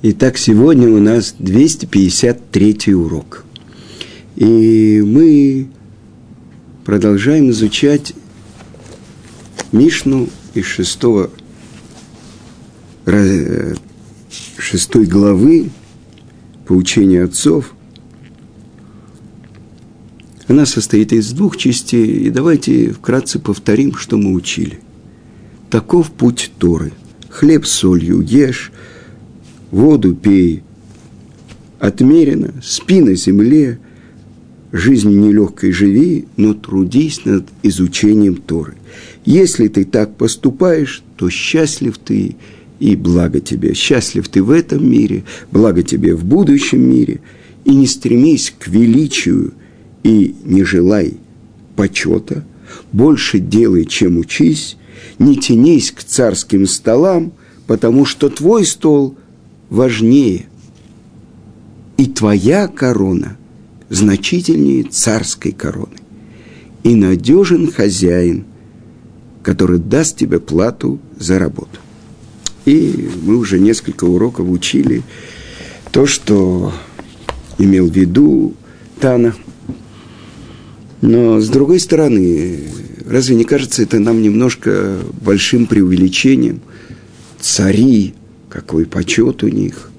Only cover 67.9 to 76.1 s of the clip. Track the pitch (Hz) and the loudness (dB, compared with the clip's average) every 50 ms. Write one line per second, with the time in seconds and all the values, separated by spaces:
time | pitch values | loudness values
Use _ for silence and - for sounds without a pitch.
67.9 | 92 90 92 87 87 90 87 87 85 87 104 - - - - - - - - - | 0 0 0 0 0 2 0 0 -2 -4 -8 -12 -20 -20 -20 -20 -20 -20 -20 -20
68.9 | - - - - - - - - - - - - 98 - 95 92 90 87 85 95 | -20 -20 -20 -20 -20 -20 -20 -20 -20 -10 -6 -6 -2 -2 0 0 0 0 -2 0
69.9 | 104 139 160 - - - - - - 85 - - 76 82 95 117 120 - - 127 | -2 -2 -2 -2 -4 -4 -4 -2 -2 -4 -4 -2 -2 -2 -2 -2 -4 -6 -6 -6
70.9 | 131 - - - - - - 80 92 95 92 71 - - - - - - - - | -6 -8 -12 -20 -18 -14 -4 -2 0 0 0 -2 -6 -10 -16 -16 -20 -20 -20 -20
71.9 | - - - - - - - - - - - - - - - 139 143 160 - - | -20 -20 -20 -20 -20 -20 -20 -20 -20 -14 -14 -14 -14 -4 0 0 2 2 2 0
72.9 | - - - - 87 90 80 90 107 123 117 95 95 90 95 107 113 - - - | -4 -6 -6 -8 -10 -8 -2 -2 0 0 0 0 0 2 2 2 2 0 -4 -10
73.9 | 78 - - 87 90 90 101 123 127 - 87 90 90 87 87 - - - 69 - | -8 -4 -2 0 0 0 0 -2 -4 -4 -4 -4 -4 -4 -4 -4 -2 0 0 0
74.9 | - - - - - - - - - - - - - - - - - - - - | -2 -4 -6 -10 -18 -20 -20 -20 -20 -20 -20 -20 -20 -20 -20 -20 -20 -20 -18 -4
75.9 | - - 135 143 | 0 0 0 0